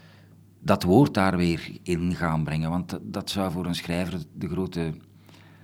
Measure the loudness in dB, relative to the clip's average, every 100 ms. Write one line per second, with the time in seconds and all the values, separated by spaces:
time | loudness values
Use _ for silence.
0 | -20 -20 -20 -20 -20 -6 0 2 6 6
1 | 6 4 2 4 2 0 -6 -10 -4 -2
2 | 0 0 0 2 0 -2 -2 -2 -4 -8
3 | -8 -8 -6 -4 -2 -2 -4 -4 -2 -2
4 | -2 -6 -8 -8 -6 -4 -4 -4 -4 -6
5 | -14 -20 -20 -20 -20 -20